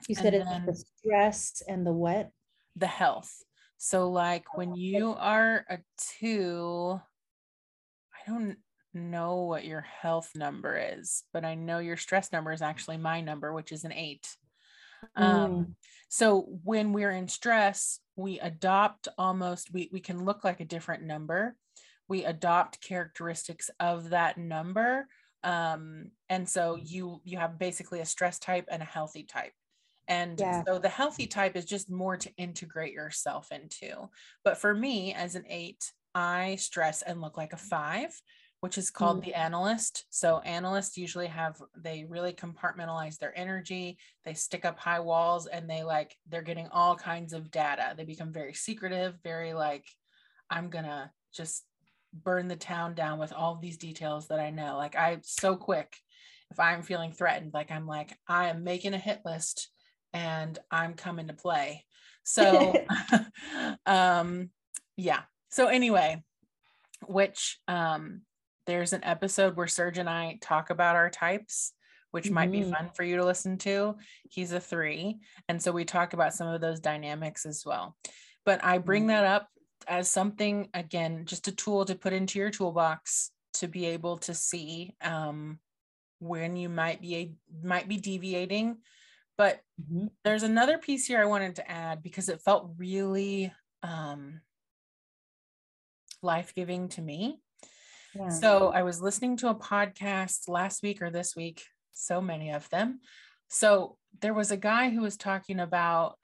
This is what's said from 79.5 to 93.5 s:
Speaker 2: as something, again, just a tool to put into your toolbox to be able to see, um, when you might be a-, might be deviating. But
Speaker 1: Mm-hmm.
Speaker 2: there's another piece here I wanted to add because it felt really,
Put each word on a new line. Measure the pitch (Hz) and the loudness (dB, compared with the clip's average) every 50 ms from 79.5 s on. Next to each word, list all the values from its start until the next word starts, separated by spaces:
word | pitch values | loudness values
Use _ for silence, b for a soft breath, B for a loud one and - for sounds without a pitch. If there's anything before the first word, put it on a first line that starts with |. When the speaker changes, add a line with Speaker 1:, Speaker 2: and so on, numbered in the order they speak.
| _ _ _ _ _ _ - | _ _ _ _ _ _ -8
Speaker 2:
as | 170 175 180 180 - | -2 -2 0 0 2
something, | - 190 190 208 208 208 208 208 208 208 202 202 - | 2 2 2 0 0 0 0 0 0 -2 -4 -4 -6
again, | 180 175 160 - 175 165 160 165 160 165 | -8 -8 -4 -2 -2 -2 -2 -2 -4 -6
just | 156 - 170 - | -8 -10 -6 -6
a | 196 190 | -6 -6
tool | - - 214 208 196 190 | -4 -2 0 2 2 2
to | 190 190 | 2 -2
put | 185 - 196 185 | -2 0 0 0
into | 190 190 190 - 202 | 2 0 0 0 0
your | 196 214 | -2 -2
toolbox | 208 - 196 175 160 170 165 160 156 160 - - - - - - - _ _ _ - | 0 -2 -2 0 2 4 4 4 2 0 -4 -4 -2 -2 -2 -4 -8 _ _ _ -6
to | - - 170 | -4 -4 -4
be | 160 180 175 | -4 -2 -2
able | 170 165 165 160 175 170 165 | -2 -2 -2 -2 -4 -4 -4
to | - - 170 | -4 -6 -4
see, | - - - - 175 160 151 165 165 175 185 - _ | -4 -4 -4 -4 -4 -6 -8 -10 -10 -10 -12 -14 _
um, | - 170 165 156 156 151 147 151 151 156 156 156 _ _ _ _ _ _ _ _ _ _ _ _ | -6 -4 -2 -2 -4 -4 -6 -6 -8 -10 -10 -14 _ _ _ _ _ _ _ _ _ _ _ _
when | 170 165 175 165 165 170 175 | -8 -6 -4 -4 -2 -4 -4
you | 180 175 175 | -4 -4 -4
might | 170 165 160 165 165 - | 0 0 0 0 0 -4
be | - 170 175 | -6 -6 -6
a-, | 170 170 165 160 - _ _ 165 160 160 | -6 -6 -8 -10 -16 _ _ -16 -10 -4
might | 180 180 180 - 185 | -2 0 0 0 -2
be | 208 202 | -4 -4
deviating. | - 196 190 185 175 190 185 180 180 180 196 208 220 233 233 220 b b b b b b b b b b _ - | -4 -4 -6 -4 -4 -2 -2 -2 -2 0 0 0 0 -2 -2 -6 b b b b b b b b b b _ 6
But | 208 196 196 - - _ _ - | 6 6 6 2 -6 _ _ -14
Speaker 1:
Mm-hmm. | 151 151 165 170 202 214 - _ _ | -10 -4 -4 -2 -2 -4 -6 _ _
Speaker 2:
there's | 208 214 214 220 | 2 2 4 4
another | 220 220 226 240 269 320 330 | 4 6 6 6 6 6 2
piece | - - 277 269 - | 2 -2 0 0 0
here | - 247 226 208 | 2 4 4 6
I | |
wanted | 208 208 202 190 185 175 | 6 6 2 2 0 -4
to | 160 - - | -6 -8 -8
add | 175 165 165 165 160 160 156 | -8 -6 -6 -6 -6 -8 -8
because | 180 - 190 175 - | -10 -8 -6 -4 -2
it | 165 160 - | -4 0 6
felt | 196 202 - 180 175 165 170 | 6 6 6 6 0 -8 -8
really, | 180 185 190 196 196 196 196 196 196 196 196 196 190 185 | -6 -4 -2 0 0 0 0 0 0 0 0 -2 -2 -4